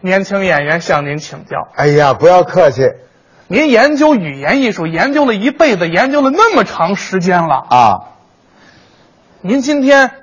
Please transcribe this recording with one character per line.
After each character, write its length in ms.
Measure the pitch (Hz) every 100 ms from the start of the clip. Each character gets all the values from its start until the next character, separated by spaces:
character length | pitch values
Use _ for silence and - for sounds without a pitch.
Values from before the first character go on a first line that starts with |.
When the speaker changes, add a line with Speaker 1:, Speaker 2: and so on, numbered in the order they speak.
Speaker 1:
年 220 | 185 190
轻 220 | 190 196 190
演 180 | 151
员 160 | 143 165
向 260 | 170 156 143
您 120 | 151
请 220 | 156 147 -
教。 220 | 135 - -
Speaker 2:
哎 120 | 147
呀， 260 | 147 143
不 140 | 120 160
要 160 | 180
客 260 | 180 185 156
气。 140 | 131 131 - _ _ _ _ _
Speaker 1:
您 200 | 196 311
研 280 | 226 277 294
究 160 | 302
语 260 | 269 160 135
言 220 | 143 262
艺 100 | 247
术， 140 | 190 165
研 260 | 165 233
究 140 | 285 277
了 80 |
一 160 | 214 233
辈 260 | 294 320 196
子， 140 | 170
研 220 | 165 262
究 100 | 294
了 80 | 269
那 260 | 311 453 339
么 80 |
长 320 | 202 - 170 196
时 240 | - 185
间 280 | 180 180 165
了。 180 | 135 -
Speaker 2:
啊。 320 | 123 113 92 - _ _ _ _ _ _ _ _ _ _ _ _ _
Speaker 1:
您 200 | 175 269
今 200 | 262 294
天 300 | 269 277 262 -